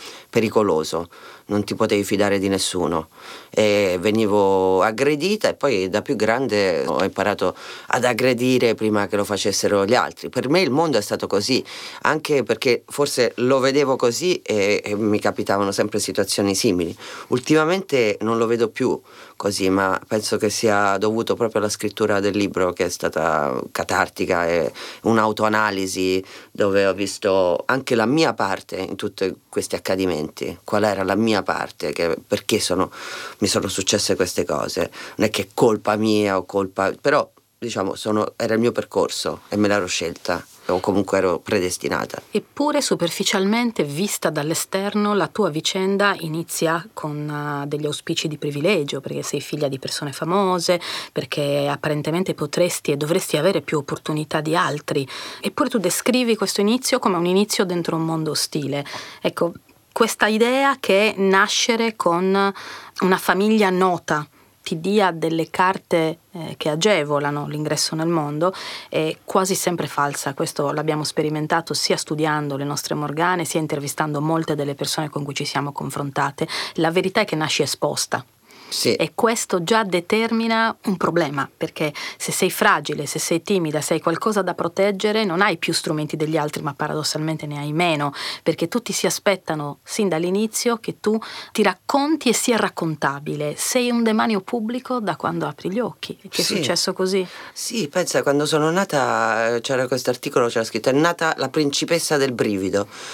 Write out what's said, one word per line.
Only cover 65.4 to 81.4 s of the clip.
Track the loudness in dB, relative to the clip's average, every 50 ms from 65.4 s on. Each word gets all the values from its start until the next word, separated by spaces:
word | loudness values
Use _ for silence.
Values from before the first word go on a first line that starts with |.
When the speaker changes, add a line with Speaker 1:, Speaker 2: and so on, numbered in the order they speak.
| -2 -2
Speaker 2:
carte, | 0 2 2 2 2 -2 -2 0 0 2 2 0 -2 -4 _ _
eh, | -14 -12 -10 -10 -8 -4
che | -2 -2
agevolano | 0 2 2 4 4 2 2 2 0 0 0 0 -2 -4 -4 -6
l'ingresso | -6 -4 -2 -2 -2 -2 -2 -2 -2
nel | -2 0 0
mondo | 0 0 0 -2 -2 0 0 0 0 -2 -8 -12 -12 -14 -10 -4
è | -2 -2 -2 -2 -4 -6 _
quasi | -2 0 0 2 2 0
sempre | 0 0 0 -2 -2 -4 -4
falsa. | -2 -2 -2 0 -2 -4 -4 -4 -4
Questo | -2 -4 -4 -2 -2 -2 -2
l'abbiamo | -2 -2 0 0 -2 -2 -2
sperimentato | -2 -2 -2 0 0 0 -2 -2 0 0 0 0 -2 -4
sia | -2 0 0 0 -2
studiando | -2 -4 -2 0 0 0 0 0 -2 -2 -4
le | -4 -4
nostre | -4 -4 -6 -6 -4 -4
Morgane, | -4 -4 -4 -2 -2 0 0 0 0 -2
sia | -2 -2 -2
intervistando | -2 -2 -2 -4 -4 -4 -4 -4 -2 -2 -2 -2
molte | 0 0 0 0 0 -2 -2
delle | -2 -2 -4 -4
persone | -4 -4 -4 -2 -4 -4 -4
con | -4 -6 -6
cui | -6 -6
ci | -6 -6
siamo | -4 -4 -4 -4 -4 -6
confrontate. | -6 -8 -6 -6 -6 -6 -4 -2 -2 -2 -2 -2 -4 -6 -4 -4 -6 -8 -6 -2
La | 0 0 2
verità | 2 2 0 2 2 0
è | 0
che | 0 0
nasci | 0 0 0 0 0
esposta. | 0 0 -2 -2 -2 -2 -2 -2 -4 -4 -4 -6 -6 -10 _ _ _ -20 -20 -20 -14 -10
Speaker 1:
Sì. | -6 -2 0 0 2
Speaker 2:
E | 2 0 -2 0
questo | 0 0 2 2 0 -2 -2 -2 -2 0
già | 2 2 2 2
determina | 2 0 -2 0 0 0 0 2 2 0 0 0 2 2 2 2 0 -2 -2 -2
un | -2 -2 0
problema, | 0 0 2 2 0 0 -2 -4